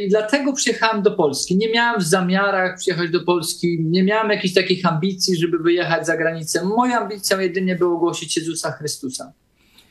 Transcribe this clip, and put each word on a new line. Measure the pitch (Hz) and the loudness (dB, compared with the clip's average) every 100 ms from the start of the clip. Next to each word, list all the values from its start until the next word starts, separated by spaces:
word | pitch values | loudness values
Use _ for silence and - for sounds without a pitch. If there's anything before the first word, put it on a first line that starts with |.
i | 202 | 4
dlatego | 214 214 285 277 | 2 2 0 0
przyjechałem | - 233 214 226 214 | -2 -2 0 0 2
do | 196 | 2
Polski. | 180 147 131 - 185 | 2 0 0 0 0
Nie | 220 | 2
miałem | 233 233 226 | 2 2 0
w | |
zamiarach | 160 190 180 190 202 190 185 180 | 2 2 2 2 2 0 -2 -2
przyjechać | 185 165 170 | -2 -2 0
do | 170 | 0
Polski, | 175 175 - - 175 170 | 0 0 -2 -4 -2 0
nie | 160 180 | 0 2
miałem | 190 220 214 | 2 2 0
jakichś | 202 185 | 0 2
takich | 190 185 180 170 | 0 2 2 2
ambicji, | 156 190 185 - 170 | 0 -2 -2 0 0
żeby | 170 165 | 0 0
wyjechać | 165 175 156 165 160 | 2 0 0 0 0
za | 165 | 0
granicę. | 165 165 156 170 | -2 -2 -4 -2
Moją | 180 226 254 240 | 0 2 2 0
ambicją | 196 208 - 190 | -2 -6 -2 0
jedynie | 185 185 185 175 | 0 0 -2 2
było | 175 170 | 0 2
głosić | 170 - 160 165 | 0 -2 -4 -4
Jezusa | 160 156 160 | -4 -4 -6
Chrystusa. | - 151 - 131 - - _ _ _ _ _ _ | -6 -8 -8 -8 -10 -14 _ _ _ _ _ _